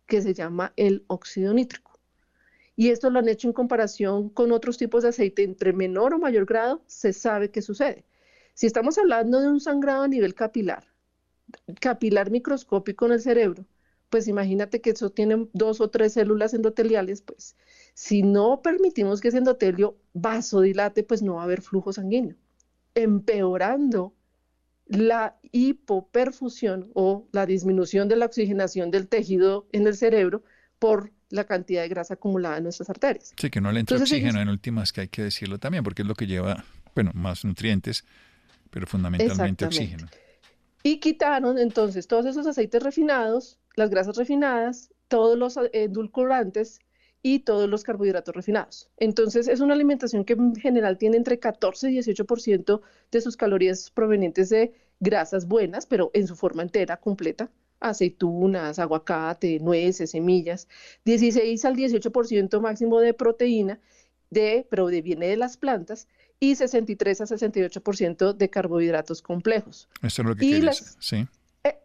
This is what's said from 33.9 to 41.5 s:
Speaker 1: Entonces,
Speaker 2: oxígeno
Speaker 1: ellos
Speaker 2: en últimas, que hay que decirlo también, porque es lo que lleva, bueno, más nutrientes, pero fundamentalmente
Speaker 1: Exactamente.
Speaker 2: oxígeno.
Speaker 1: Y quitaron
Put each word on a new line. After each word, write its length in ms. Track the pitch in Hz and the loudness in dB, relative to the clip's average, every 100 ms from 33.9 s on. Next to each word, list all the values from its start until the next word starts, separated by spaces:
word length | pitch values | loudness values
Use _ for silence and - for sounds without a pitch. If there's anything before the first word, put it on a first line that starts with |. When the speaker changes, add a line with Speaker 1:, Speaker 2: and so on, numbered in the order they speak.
| 254 | 0
Speaker 1:
Entonces, 180 | 269 | 2
Speaker 2:
oxígeno 240 | 294 120 104 | 0 0 0
Speaker 1:
ellos 40 | |
Speaker 2:
en 60 | 104 | -2
últimas, 440 | 101 - 113 98 | -4 -4 -4 -4
que 80 | - | -6
hay 60 | 95 | -8
que 140 | - | -6
decirlo 360 | 104 - 98 98 | -6 -6 -8 -8
también, 260 | 139 175 | -6 -4
porque 160 | 101 95 | -4 -4
es 80 | 101 | -6
lo 60 | |
que 120 | 110 101 | -4 -4
lleva, 380 | 92 95 92 - - - | -2 -2 -6 -10 -20 -8
bueno, 160 | - 95 | -2 -2
más 320 | 87 90 87 | -2 -6 -6
nutrientes, 600 | 107 90 113 98 113 - - _ _ _ _ _ _ | -6 -4 -2 -2 -2 -8 -10 _ _ _ _ _ _
pero 160 | - - | -12 -6
fundamentalmente 800 | 95 87 87 226 202 180 90 160 | -4 -2 0 0 0 -2 -2 -4
Speaker 1:
Exactamente. 0 | |
Speaker 2:
oxígeno. 420 | 160 98 80 82 - _ _ _ _ _ _ | -4 -6 -10 -16 -20 _ _ _ _ _ _
Speaker 1:
Y 180 | 285 302 | -2 0
quitaron 580 | 311 302 294 269 247 | 0 0 0 2 0